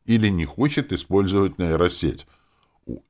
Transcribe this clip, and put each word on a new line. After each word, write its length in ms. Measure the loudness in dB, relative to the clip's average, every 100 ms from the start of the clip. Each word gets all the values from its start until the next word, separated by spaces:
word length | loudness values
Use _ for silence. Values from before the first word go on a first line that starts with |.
или 240 | 0 2 2
не 160 | 0
хочет 480 | -2 -2 -2 -2 -4
использовать 640 | -6 0 0 2 2 0 0
нейросеть. 680 | 0 2 0 0 -4 -4 -10 _ _ _ _ _ -14
У 140 | -14 -10